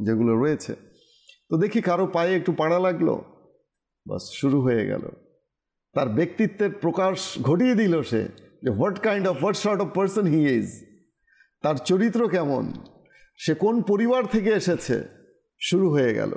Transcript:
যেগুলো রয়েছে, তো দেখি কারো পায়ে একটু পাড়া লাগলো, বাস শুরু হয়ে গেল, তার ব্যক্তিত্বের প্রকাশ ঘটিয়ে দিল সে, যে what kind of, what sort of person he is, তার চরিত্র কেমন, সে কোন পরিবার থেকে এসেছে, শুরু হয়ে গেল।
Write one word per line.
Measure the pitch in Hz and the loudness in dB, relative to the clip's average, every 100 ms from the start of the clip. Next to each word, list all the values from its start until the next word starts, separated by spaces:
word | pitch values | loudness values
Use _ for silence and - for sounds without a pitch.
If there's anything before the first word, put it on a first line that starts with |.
| 107 | -2
যেগুলো | 113 117 113 | 2 2 2
রয়েছে, | 143 151 - - - _ _ _ _ _ _ | 2 -2 -6 -12 -16 _ _ _ _ _ _
তো | 160 | -2
দেখি | 202 226 | 0 0
কারো | 185 175 180 | 0 0 0
পায়ে | 170 170 185 | 0 0 0
একটু | 180 | 0
পাড়া | 151 156 175 | 0 2 2
লাগলো, | 185 165 160 117 - - _ _ _ _ _ _ - | 2 2 0 -2 -6 -20 _ _ _ _ _ _ -12
বাস | 98 - | -10 -10
শুরু | - 139 139 | -4 0 2
হয়ে | 127 113 101 | 2 0 -2
গেল, | 101 - - _ _ _ _ _ _ _ | -4 -8 -16 _ _ _ _ _ _ _
তার | - 131 | -4 -2
ব্যক্তিত্বের | 110 170 - 220 - 202 | -2 -2 0 -2 0 -4
প্রকাশ | - 170 170 190 185 - - | -2 -4 0 -2 -2 -6 -4
ঘটিয়ে | 127 175 254 220 | 0 2 2 2
দিল | 208 165 | 2 0
সে, | - 113 95 - - _ | 0 -2 -2 -10 -20 _
যে | 131 | -4
what | 104 190 185 | 0 0 0
kind | 220 202 | -2 0
of, | 190 | 0
what | 143 185 | 0 -2
sort | 208 208 196 | -2 -2 -2
of | 180 | -2
person | 180 196 202 | 0 0 0
he | 185 156 147 | 2 2 4
is, | 120 98 - - - _ _ _ _ _ _ | 2 -2 -8 -20 -20 _ _ _ _ _ _
তার | 143 143 | -4 -2
চরিত্র | - 185 226 226 226 | 0 2 2 2 0
কেমন, | 175 147 127 101 - - - _ _ _ - | 0 0 -2 -4 -10 -16 -20 _ _ _ -6
সে | - | -2
কোন | 156 202 233 | 0 2 2
পরিবার | 196 202 233 254 202 | 2 2 2 0 0
থেকে | 214 202 | 0 2
এসেছে, | 208 175 165 - 117 - - - _ _ _ | 2 0 -2 -2 -4 -4 -14 -20 _ _ _
শুরু | - 180 185 | -2 2 2
হয়ে | 147 123 | 4 2
গেল। | 107 104 | 0 -4